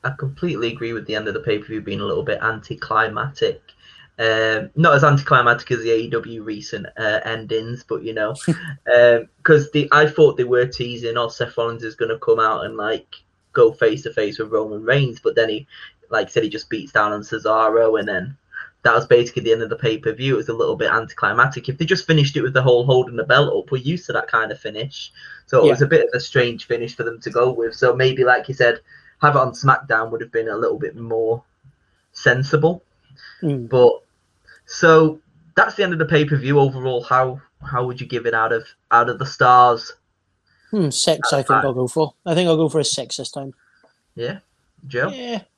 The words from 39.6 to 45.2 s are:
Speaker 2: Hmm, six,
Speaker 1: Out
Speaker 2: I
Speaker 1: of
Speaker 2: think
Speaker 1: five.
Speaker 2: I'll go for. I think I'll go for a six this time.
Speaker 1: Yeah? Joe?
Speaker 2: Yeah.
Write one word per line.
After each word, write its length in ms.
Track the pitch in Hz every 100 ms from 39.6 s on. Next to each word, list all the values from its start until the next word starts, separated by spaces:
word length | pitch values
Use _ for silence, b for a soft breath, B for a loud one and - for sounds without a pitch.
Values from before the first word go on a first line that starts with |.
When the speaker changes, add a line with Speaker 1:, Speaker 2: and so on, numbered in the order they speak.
| 123 113 - - _ _ _ _ _ _ _
Speaker 2:
Hmm, 180 | 214 156
six, 420 | - - 147 -
Speaker 1:
Out 40 | 139
Speaker 2:
I 40 |
Speaker 1:
of 60 | 135
Speaker 2:
think 80 | 110
Speaker 1:
five. 60 | 135
Speaker 2:
I'll 80 |
go 140 | 123 127
for. 260 | - 151 _
I 100 | 180
think 140 | 165 180
I'll 80 | 160
go 120 | 160
for 80 | 160
a 40 |
six 320 | 143 - 120 -
this 120 | 131
time. 220 | 143 135 - _ _ _ _ _
Speaker 1:
Yeah? 240 | - 120 196 _ _ _ _ 135
Joe? 240 | 120 160
Speaker 2:
Yeah. 320 | 262